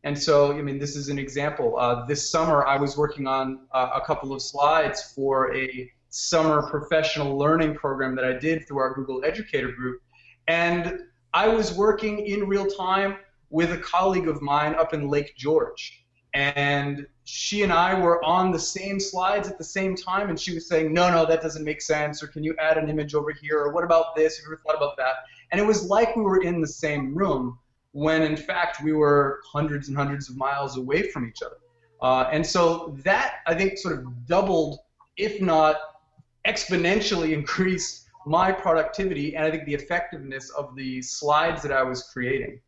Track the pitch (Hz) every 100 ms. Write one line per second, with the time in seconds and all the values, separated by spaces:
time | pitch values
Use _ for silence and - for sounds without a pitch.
0 | 143 143 - 147 143 147 143 139 143 147
1 | 139 143 131 139 147 - 120 120 120 120
2 | 120 147 - 160 165 147 135 139 143 143
3 | 147 - 135 135 131 131 _ 131 127 135
4 | - 147 135 135 - - 143 160 143 -
5 | - - 135 135 131 131 131 127 127 _
6 | _ - - 165 160 151 151 147 147 160
7 | 156 151 147 139 147 165 156 147 143 131
8 | 131 131 127 123 151 160 - 139 131 131
9 | 131 131 147 214 214 139 127 123 127 127
10 | _ _ _ _ - 165 170 175 170 -
11 | - _ _ 170 220 226 202 175 214 208
12 | 214 208 208 202 196 196 196 196 185 190
13 | 196 196 - _ _ 151 165 170 - 180
14 | 190 185 160 143 143 143 151 156 160 156
15 | 143 147 143 - 135 156 - - - -
16 | _ _ _ 139 143 143 143 143 143 143
17 | 139 _ - - - 202 196 170 180 190
18 | 170 170 156 180 185 165 - 190 196 196
19 | - 180 185 208 180 - 160 196 190 185
20 | - 190 202 160 - 165 - 160 160 165
21 | 180 170 165 165 160 151 151 151 - 151
22 | 147 147 151 156 156 160 156 160 151 151
23 | 147 147 147 147 147 151 143 165 170 165
24 | 165 160 156 - 151 160 151 156 143 139
25 | 131 131 - - _ 185 208 208 175 202
26 | 226 233 202 185 175 175 151 - 151 147
27 | 135 156 190 135 123 123 _ _ _ 143
28 | 156 160 156 151 - 185 175 - 151 151
29 | 147 143 139 - - 147 151 143 139 135
30 | 139 139 131 127 135 139 135 127 127 156
31 | - - 117 - - - _ _ _ _
32 | 127 131 127 156 160 185 165 165 165 139
33 | 180 214 285 - 165 170 196 - 185 147
34 | 127 - - 175 196 170 147 143 _ _
35 | _ - 214 208 185 160 156 151 - -
36 | _ _ _ _ 202 - - 175 170 208
37 | 208 180 160 151 147 - 185 180 - -
38 | _ _ 147 165 185 190 185 165 156 -
39 | 190 151 147 156 156 156 147 143 - 175
40 | 170 156 139 135 - 147 139 131 131 131
41 | 127 - 147 151 165 165 147 135 127 127
42 | - 139 123 135 202 -